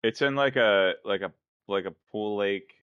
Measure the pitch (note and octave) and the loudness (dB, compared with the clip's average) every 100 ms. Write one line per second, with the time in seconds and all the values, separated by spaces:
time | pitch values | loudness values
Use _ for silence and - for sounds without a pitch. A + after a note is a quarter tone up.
0 | A2+ A2+ C#3 C#3 C#3 C3 A2+ G2 F#2+ E2+ | -2 0 -2 2 0 2 4 4 2 0
1 | - G2 F#2+ _ _ _ - G2 F#2 - | -4 -4 -4 _ _ _ -4 -4 -4 -12
2 | _ G#2+ G#2+ G#2 G2+ G2 F#2+ _ | _ -8 -4 -2 -2 -4 -8 _